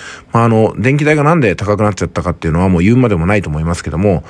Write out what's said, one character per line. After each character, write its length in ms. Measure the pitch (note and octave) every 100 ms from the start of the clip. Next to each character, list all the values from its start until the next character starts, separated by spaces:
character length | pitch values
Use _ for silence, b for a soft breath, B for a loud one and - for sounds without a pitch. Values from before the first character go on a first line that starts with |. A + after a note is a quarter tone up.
| B B -
ま 80 | A#2
あ、 40 |
あ 40 | A#2
の、 260 | A2 A2 -
電 180 | A#2 D3
気 80 |
代 120 | D3+ D3+
が 60 |
な 120 | D3
ん 60 | E3+
で 160 | A#2 E2
高 200 | G2 G#2
く 60 |
な 100 | G#2+
っ 20 |
ち 80 | F#2+
ゃ 40 | E2
っ 20 |
た 140 | -
か 80 | E2+
っ 40 |
て 120 | D#2+ E2
い 40 |
う 20 |
の 80 | D#2
は 80 | F#2+
も 120 | F2
う 20 |
言 120 | F#2
う 20 | B2
ま 120 | B2
で 60 |
も 120 | F#2+ E2+
な 100 | G#2
い 60 |
と 60 | D#2+
思 100 | D2+
い 40 |
ま 100 | D#2+
す 100 | E2+
け 60 | -
ど 80 | D#2
も、 260 | G#2 F2